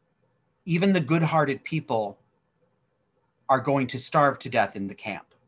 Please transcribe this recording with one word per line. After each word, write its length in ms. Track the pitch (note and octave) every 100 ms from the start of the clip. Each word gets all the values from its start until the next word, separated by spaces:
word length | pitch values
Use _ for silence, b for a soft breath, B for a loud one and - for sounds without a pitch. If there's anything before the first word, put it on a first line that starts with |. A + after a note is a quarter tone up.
| _ _ _ _ _ _ F#3
even 260 | E3 G3
the 80 | F#3
good-hearted 640 | B2+ E3 D#3+ D#3+ C#3+ C3+
people 560 | - D#3 - A2+ G2+ - _ _ _ _ _ _ _ _ _ _ _ _ -
are 140 | C3
going 260 | C3 C#3 B2+
to 100 | B2
starve 420 | - D#3+ C#3+ -
to 100 | C3
death 260 | A#2+ G2+ G2+
in 120 | G2
the 80 | G2
camp, 320 | A2 F2+ - _